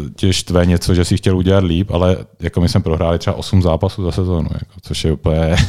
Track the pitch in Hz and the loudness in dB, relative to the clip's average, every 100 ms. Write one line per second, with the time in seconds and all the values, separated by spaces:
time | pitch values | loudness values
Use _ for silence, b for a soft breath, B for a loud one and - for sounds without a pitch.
0 | 73 - 98 90 - 87 87 87 - 90 | -4 -2 0 0 0 2 4 2 2 0
1 | 87 98 - 92 90 95 92 82 101 87 | 2 0 0 0 2 2 2 0 0 0
2 | 90 92 - _ 85 - 87 104 82 80 | 0 0 -4 _ -6 0 2 2 0 0
3 | 82 85 - - - 95 87 80 95 - | 0 0 -2 -6 0 0 2 0 -2 -2
4 | 90 80 92 87 78 - - - - - | -4 -2 -2 -2 -2 -6 -10 -16 -10 -4
5 | 80 76 90 80 80 90 | -2 -2 0 0 0 0